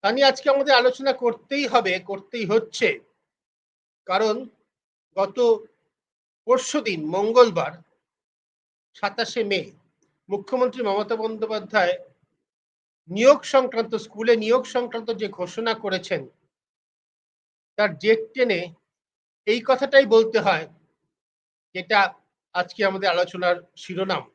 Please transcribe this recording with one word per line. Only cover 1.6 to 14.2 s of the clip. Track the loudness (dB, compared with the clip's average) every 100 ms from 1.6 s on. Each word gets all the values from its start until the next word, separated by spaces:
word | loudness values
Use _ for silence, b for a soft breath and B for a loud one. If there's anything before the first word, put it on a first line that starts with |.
| 0
হবে, | 0 2 -4 -6
করতেই | -14 -10 -8 0
হচ্ছে, | 0 -2 -2 -2 -2 _ _ _ _ _ _ _ _ _ _ -4
কারণ | -2 0 -4 -8 _ _ _ _ _ _ -4
গত | -4 0 2 0 -2 _ _ _ _ _ _ _ 0
পরশুদিন | 0 0 -4 -4 -6 -4
মঙ্গলবার | -2 0 4 4 2 -6 -10 _ _ _ _ _ _ _ _ _ _ _ -6
সাতাশে | -6 -4 -6 -4 -2
মে | -2 -4 _ _ _ _ _ -10
মুখ্যমন্ত্রী | -10 -4 -2 -2 -2
মমতা | -2 -2 -2 -4
বন্দ্যোপাধ্যায় | -6 -6 -6 -6 -2 0 0 -2 -8 _ _ _ _ _ _ _ _ _ -10
নিয়োগ | 2 4 4 2
সংক্রান্ত, | 0 2 -4 -4 -6 -10
স্কুলে | -4